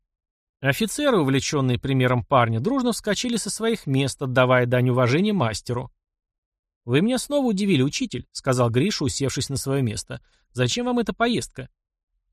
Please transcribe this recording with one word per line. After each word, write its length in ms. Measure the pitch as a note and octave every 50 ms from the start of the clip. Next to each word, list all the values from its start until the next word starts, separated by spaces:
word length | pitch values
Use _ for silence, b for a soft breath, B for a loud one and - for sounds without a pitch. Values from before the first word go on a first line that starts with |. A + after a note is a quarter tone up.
| _ _ _ _ _ _ _ _ _ _ _ _
Офицеры, 640 | - C3+ C#3 - A3 G3+ - - D4 C#4+ A#3+ F#3
увлечённые 580 | D3 C3+ C3+ C3+ - - - C#3+ C3+ B2+ B2 A#2
примером 460 | - C3+ C3+ C3 B2+ B2 B2+ A#2+ G#2+
парня, 340 | - C#3+ B2+ A#2 A2+ A2+ A2+
дружно 320 | B2 G#3 C#4 C4+ A#3+ B3
вскочили 460 | A3 - - G#3+ G3 - - B3 A#3+
со 120 | G3+ - G3
своих 380 | - - A3 A3+ A#3 - -
мест, 340 | C#3+ C3+ C3+ C#3 B2+ - -
отдавая 440 | C#3+ C3 B2 C3 B2+ B2 B2+ B2+ B2
дань 240 | B2 B2+ B2 B2 B2+
уважения 420 | B2 B2+ B2+ A#2 C3 E3 G3 G#3+
мастеру. 580 | G#3 F#3 B2+ A2 A2 - - - A#2+ B2 C3 B2 _ _ _ _ _ _ _ _ _ _ _ _ _ _ _ _ _ _ _
"Вы 160 | A#2 B2 D3
меня 180 | F#3 A#3 B3+
снова 280 | A#3+ - - D4 D4 C4+
удивили, 360 | A#3+ G#3 F#3 G#3 G3 F#3 C3
учитель", 460 | B2+ D3 - - C4+ A3 - A#2+ - _ -
сказал 360 | - - C3+ B2+ B2 B2 A#2
Гриша, 360 | G#2+ B2 D3+ G#3 - - D#3
усевшись 420 | B2+ - - C#3 B2+ - C#3+ B2+
на 80 | - C#3
своё 260 | A#2+ - C#3 C3+ C#3 C3
место. 360 | A2+ G#2 G2+ - - B2 B2 - _ _ _ _ _
"Зачем 360 | - B2 B2+ B2 - B3 A#3+
вам 120 | B3 B3 A#3+
эта 140 | A3+ - G3
поездка?" 560 | - A#3 A#3+ A#3 C#3+ - - - - B2 - _ _ _ _ _ _ _ _ _ _ _ _